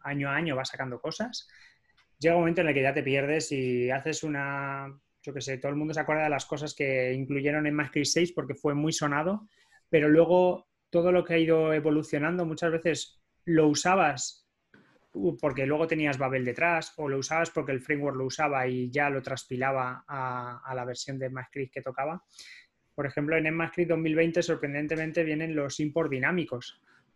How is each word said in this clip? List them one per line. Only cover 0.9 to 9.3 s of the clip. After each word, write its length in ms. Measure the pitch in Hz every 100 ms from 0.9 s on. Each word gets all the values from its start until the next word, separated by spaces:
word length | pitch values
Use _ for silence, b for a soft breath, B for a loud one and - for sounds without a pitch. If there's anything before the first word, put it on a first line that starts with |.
| 123
cosas. 480 | 156 - 233 - - b b b b b b _
Llega 180 | 156 170
un 60 |
momento 180 | 170 170
en 80 | 165
el 60 |
que 80 | 139
ya 120 | 135
te 80 | 143
pierdes 480 | 135 139 139 156 147
y 400 | 139 127 123 123
haces 320 | 135 160 151
una, 640 | 160 143 139 139 139 139 139 139 _ _
yo 120 | -
qué 60 | 139
sé, 180 | 127 131
todo 120 | 139
el 60 | 143
mundo 180 | 151
se 60 | 156
acuerda 240 | 151 156
de 60 | 156
las 140 | 139
cosas 300 | - 147 151
que 380 | - 139 131 127
incluyeron 520 | 131 135 143 143 151 151
en 60 |
ECMAScript 340 | 151 143 147 143
seis 260 | 165 175
porque 220 | - 135
fue 200 | 131 151
muy 180 | 143 156
sonado, 560 | 156 151 143 165